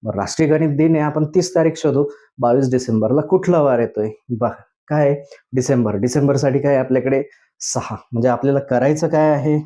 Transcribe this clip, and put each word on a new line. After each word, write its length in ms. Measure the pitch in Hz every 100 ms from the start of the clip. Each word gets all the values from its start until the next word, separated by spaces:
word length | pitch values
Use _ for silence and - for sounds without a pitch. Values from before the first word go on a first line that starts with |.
मग 140 | 113 92
राष्ट्रीय 320 | 98 - 156
गणित 280 | 151 160 143
दिन 180 | 160
आहे, 100 | 160
आपण 200 | 151 151
तीस 300 | 151 180 175
तारीख 180 | 170 160 160
शोधू, 280 | 156 135 147 - _ -
बावीस 320 | 120 123 135
डिसेंबरला 500 | 127 127 110 110 139
कुठला 420 | 151 185 - 160
वार 160 | 143 120
येतोय? 320 | 113 - 107 - _
बघा, 340 | 120 117 - _ _ _
काय 220 | 151 143
आहे? 120 | 143 - - _
डिसेंबर. 440 | 131 123 127 110 98
डिसेंबरसाठी 640 | 120 147 139 135 139 131
काय 120 | 143
आहे 140 | 139
आपल्याकडे? 380 | 127 127 127 135 - _ _ _
सहा. 360 | - 123 - 110 -
म्हणजे 160 | 117 123
आपल्याला 320 | 117 139 139
करायचं 480 | 139 123 131 151 160
काय 220 | 156 156
आहे? 320 | 143 143 151